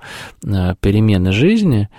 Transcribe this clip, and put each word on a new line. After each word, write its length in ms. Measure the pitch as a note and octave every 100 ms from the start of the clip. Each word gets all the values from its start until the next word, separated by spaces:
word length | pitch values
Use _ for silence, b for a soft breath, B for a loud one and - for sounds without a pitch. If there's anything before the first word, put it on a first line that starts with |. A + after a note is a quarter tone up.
| B B B B
э, 300 | C#3+ F#2+ F2+ F#2+
перемены 540 | G2+ G#2+ A2 G2 F#2
жизни. 560 | G2+ E3 A3+ F#3+ A2 G2+